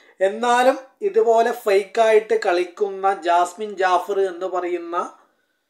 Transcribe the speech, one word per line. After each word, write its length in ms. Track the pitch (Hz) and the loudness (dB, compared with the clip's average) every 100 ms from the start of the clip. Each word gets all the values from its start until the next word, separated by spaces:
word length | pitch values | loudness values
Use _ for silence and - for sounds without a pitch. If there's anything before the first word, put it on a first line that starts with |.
| _ - | _ -2
എന്നാലും 580 | 190 214 240 240 254 302 - - | -2 0 0 2 2 0 -4 -6
ഇതുപോലെ 500 | 208 202 226 226 233 | -2 2 4 4 2
ഫേക്കായിട്ട് 880 | 226 - 196 196 - 220 214 214 220 196 | -2 0 0 0 0 4 4 2 -2 0
കളിക്കുന്ന 760 | 175 175 - 208 190 196 196 | 0 -2 -4 -6 -2 -2 -2
ജാസ്മിൻ 560 | 165 175 233 - 214 190 | 2 2 0 -4 -10 -2
ജാഫർ 420 | 185 180 175 196 | 0 0 0 -2
എന്ന് 260 | 190 170 185 | -2 -4 -6
പറയുന്ന 680 | 180 180 175 170 175 233 - _ _ _ _ _ | -6 -4 -6 -6 -6 -6 -10 _ _ _ _ _